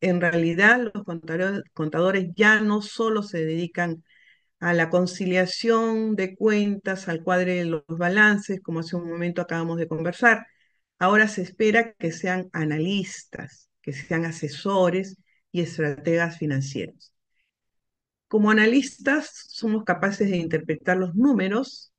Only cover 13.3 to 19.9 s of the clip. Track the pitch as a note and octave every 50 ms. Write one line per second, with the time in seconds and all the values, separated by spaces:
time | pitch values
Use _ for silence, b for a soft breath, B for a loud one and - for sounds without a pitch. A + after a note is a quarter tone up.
13.3 | - - - C3 - _ _ _ _ _ - - C#3 C3+ - - E3+ D#3+ E3 E3
14.3 | D#3+ - - C#3+ - - - G3 G3 F#3+ F3+ F3 F3+ F#3+ F#3+ G3 F#3+ _ _ _
15.3 | _ _ _ _ - F3 E3+ D#3+ - - D#3 D3 C#3 C#3 - E3+ E3 E3+ E3+ E3
16.3 | E3 - D#3+ D3+ C#3 C3+ C3+ C3+ - A2+ F2 - - _ _ _ _ _ _ _
17.3 | _ _ _ _ _ _ _ _ _ _ _ _ _ _ _ _ _ _ _ -
18.3 | - G#3+ G#3 G#3 G#3+ G#3+ G#3+ A3 A#3+ C#4 C4 - - - - B3+ C#4+ D#4 - -
19.3 | - - - - - - - A3 G#3+ A3 G#3+ -